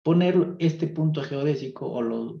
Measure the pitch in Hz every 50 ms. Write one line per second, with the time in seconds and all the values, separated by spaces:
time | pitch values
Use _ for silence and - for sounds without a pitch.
0 | - 156 170 175 180 180 180 185 - - - - 170 160 156 - 170 156 - 156
1 | 160 156 151 151 139 - 143 139 143 151 143 135 135 127 - - 139 - 120 123
2 | 117 113 113 113 113 117 - 147